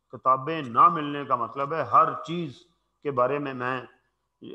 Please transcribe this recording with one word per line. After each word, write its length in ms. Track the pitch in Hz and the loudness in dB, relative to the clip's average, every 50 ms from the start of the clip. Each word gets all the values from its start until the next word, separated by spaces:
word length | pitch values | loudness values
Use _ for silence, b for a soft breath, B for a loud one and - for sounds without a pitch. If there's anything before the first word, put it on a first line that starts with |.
| _ _ | _ _
किताबें 520 | - 120 - 131 131 135 135 151 165 160 147 | -16 -2 2 2 2 2 0 -2 -4 -4 -6
ना 260 | 123 113 127 151 175 | -2 4 6 6 6
मिलने 360 | 170 160 147 147 143 143 143 | 6 2 -2 -4 -6 -6 -4
का 120 | 120 135 120 | -2 -2 -2
मतलब 360 | 117 113 120 139 139 143 160 | -2 -4 -4 -6 -6 -4 -4
है 100 | 160 139 | -4 -2
हर 400 | 110 113 143 160 151 - - - - | 4 4 6 6 4 2 -2 -8 -6
चीज 380 | 165 175 170 147 120 - - _ _ _ _ _ _ _ - | -6 -6 -6 -8 -10 -14 -20 _ _ _ _ _ _ _ -8
के 80 | 147 | -2
बारे 280 | 139 127 123 127 139 147 | 0 2 2 2 2 -2
में 140 | 147 139 135 | -4 -6 -6
मैं 340 | 127 123 123 131 127 120 - _ _ _ _ _ _ _ _ _ _ - - - | -6 -4 -4 -4 -6 -8 -12 _ _ _ _ _ _ _ _ _ _ -18 -16 -12